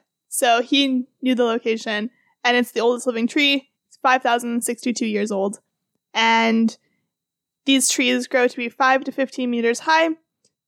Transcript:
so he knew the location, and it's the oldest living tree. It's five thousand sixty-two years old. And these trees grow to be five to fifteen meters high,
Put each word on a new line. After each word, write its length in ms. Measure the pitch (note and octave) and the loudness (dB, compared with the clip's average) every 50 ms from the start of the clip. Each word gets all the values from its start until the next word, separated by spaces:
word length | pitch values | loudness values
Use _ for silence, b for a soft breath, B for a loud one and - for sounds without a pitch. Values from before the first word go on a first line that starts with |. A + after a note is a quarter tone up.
| _ _ _ _ _ - | _ _ _ _ _ -10
so 340 | - - C4 A#3+ A#3 A#3 | -4 -2 2 2 2 2
he 440 | A#3+ - C#4+ C#4 C#4 C4+ C4 B3+ B3 _ _ - | 2 0 0 0 2 2 0 -2 -4 _ _ -6
knew 140 | - B3+ B3+ | -2 -2 0
the 80 | A3 A#3+ | 2 0
location, 680 | A#3 A3+ A#3+ - A3+ A3+ A3 - A3+ G#3+ G#3 G#3+ B3 _ _ _ _ _ _ | 0 0 -2 -2 -4 -4 -4 -4 -6 -6 -6 -6 -8 _ _ _ _ _ _
and 140 | - B3 B3 | 0 2 2
it's 160 | B3 A#3+ - | 2 0 0
the 80 | - A3+ | -2 0
oldest 260 | A3 A#3+ B3 A#3+ - | 0 0 0 0 -2
living 220 | B3+ A3+ A3+ A#3 A#3+ | -4 -4 -2 -2 -2
tree. 420 | - D4+ C#4+ C#4+ C#4 C4+ - _ _ _ _ | 0 2 2 2 2 0 -2 _ _ _ _
It's 120 | _ - _ | _ -12 _
five 180 | - C4 B3+ C4 | 0 2 2 2
thousand 440 | - B3 A#3+ A#3+ A#3+ A#3+ A#3 A#3+ - | 2 0 0 0 -2 -4 -4 -4 -4
sixty-two 420 | - A#3+ - - B3 A3 - A#3 | -4 -6 -4 -4 -4 -4 -2 -4
years 240 | A3 G#3 G3+ G3+ G#3+ | -2 -2 -2 -2 -2
old. 300 | G#3 F#3+ G3 G3+ G#3+ - _ _ _ _ _ _ _ _ _ _ | -2 -2 -2 -4 -4 -8 _ _ _ _ _ _ _ _ _ _
And 640 | - A3 A3+ A3+ A3+ A3+ A3+ A3+ A3+ A3+ A3+ A3+ - _ _ _ _ _ _ _ _ _ _ _ _ _ _ _ _ _ - | -2 0 2 2 2 2 2 2 2 2 0 0 -2 _ _ _ _ _ _ _ _ _ _ _ _ _ _ _ _ _ 0
these 220 | C4+ C4+ C4 B3+ - | 2 2 2 2 0
trees 380 | - - C4 B3 B3+ B3 B3 | 0 0 0 0 0 -2 -2
grow 220 | - - B3+ B3 B3 | -2 0 2 2 0
to 80 | - | 0
be 120 | C4 A#3+ A#3 | -4 -8 -6
five 360 | - - C4+ C4 C4 C4+ C#4 | -2 0 2 2 2 2 0
to 80 | C#4 | -4
fifteen 360 | - - C4+ B3+ - - B3+ B3 | -4 -4 -4 -4 -4 -6 -4 -4
meters 260 | A#3+ A#3 A#3 A#3 A#3+ A#3+ | -2 0 0 0 -2 -2
high, 300 | - D#4+ D#4+ D#4+ E4 E4 D#4+ - _ _ _ _ _ _ _ _ _ | 0 0 2 2 2 0 -2 -6 _ _ _ _ _ _ _ _ _